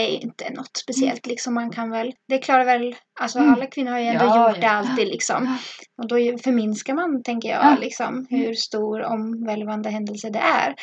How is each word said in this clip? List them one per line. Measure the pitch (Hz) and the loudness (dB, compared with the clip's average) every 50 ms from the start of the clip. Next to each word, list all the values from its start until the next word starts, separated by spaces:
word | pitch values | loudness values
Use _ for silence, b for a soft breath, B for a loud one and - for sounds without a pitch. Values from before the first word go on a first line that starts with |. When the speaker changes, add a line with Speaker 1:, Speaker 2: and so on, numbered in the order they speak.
| 220 220 - | 2 0 0
Speaker 1:
är | - - | -4 -6
inte | 233 - - - - 254 | -8 -10 -10 -10 -10 -10
något | 285 269 - - | -10 -12 -12 -12
speciellt, | - - - 254 262 269 269 240 - - | -10 -8 -4 -2 0 0 0 0 -2 -6
Speaker 2:
Mm. | 247 | -8
Speaker 1:
liksom, | 247 - - 254 240 | -8 -6 -6 -4 -4
man | 233 233 233 | -4 -4 -4
kan | - 226 226 226 | -6 -6 -6 -4
väl, | 226 226 226 247 262 _ _ | -4 -4 -6 -6 -8 _ _
det | - 262 | -4 -2
klarar | 262 - - 262 262 254 | -2 2 4 4 6 6
väl, | 254 247 240 240 247 233 - _ _ - - | 6 4 2 0 -2 -6 -10 _ _ -10 -8
alltså, | 254 233 - 262 | -6 -2 2 6
Speaker 2:
Mm. | 294 294 254 | 8 8 8
Speaker 1:
alla | 226 269 | 6 4
kvinnor | 269 - 285 262 247 | -2 -4 -4 -4 -2
har | 247 240 | -2 -2
ju | 233 | 0
ändå | 233 - - 208 | 0 2 4 4
Speaker 2:
Ja, | 226 226 233 233 226 | 6 6 6 6 6
Speaker 1:
gjort | 202 | 4
Speaker 2:
ja. | 175 | 4
Speaker 1:
det | 226 220 | 2 2
alltid, | 208 208 202 262 262 233 202 | 2 2 0 0 0 0 0
liksom. | 196 - - - - - - 262 | 0 -2 -4 -4 -2 -2 -2 -2
Speaker 2:
Ja. | 254 262 247 B B B B B _ _ - 240 | -2 -2 -4 B B B B B _ _ -10 -6
Speaker 1:
Och | |
då | 220 240 240 | -2 0 2
ju-, | 240 240 240 | 2 2 0
förminskar | 240 - 269 247 233 214 214 214 208 - - 269 | -2 0 0 2 2 2 0 -2 -4 -4 -4 -2
man, | 320 359 339 277 247 - | -2 0 0 -2 -2 -2
tänker | - 240 233 233 220 | -4 -4 -4 -2 -2
jag, | - - 254 | 0 4 4
Speaker 2:
Ja. | 294 277 - | 6 4 4
Speaker 1:
liksom, | - - - - 233 | 0 -4 -6 -6 -6
Speaker 2:
Mm. | - 233 262 262 - | -4 -6 -6 -6 -2
Speaker 1:
hur | 247 233 226 226 226 | 0 0 0 0 -2
stor | 226 - - - 214 214 214 214 220 - | -4 -6 -4 -4 -4 -2 -2 -4 -4 -4
omvälvande | - 226 220 220 226 226 226 233 220 214 214 214 214 214 214 214 214 | -4 -4 -4 -4 -4 -6 -6 -4 -4 -4 -4 -4 -6 -6 -4 -4 -4
händelse | 208 214 208 208 208 214 - 220 | -4 -4 -6 -6 -8 -8 -8 -6
det | 214 220 | -2 0
är. | - 330 294 214 - 285 277 - | 0 2 2 2 0 -2 -4 -8